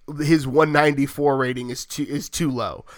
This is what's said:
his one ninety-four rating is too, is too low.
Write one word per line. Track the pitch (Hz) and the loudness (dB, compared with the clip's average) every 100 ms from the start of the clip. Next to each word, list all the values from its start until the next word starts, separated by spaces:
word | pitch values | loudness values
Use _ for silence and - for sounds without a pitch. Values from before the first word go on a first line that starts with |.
| - 147 | -12 -4
his | 147 160 131 | 2 2 4
one | 135 151 | 2 4
ninety-four | 147 151 139 139 - 143 135 | 4 4 2 0 0 2 2
rating | 127 127 123 | 0 -4 -8
is | 120 - | -10 -10
too, | - | -8
is | 143 143 - | -6 -6 -6
too | - 160 | -4 -2
low. | 123 101 64 - | -2 -4 -8 -16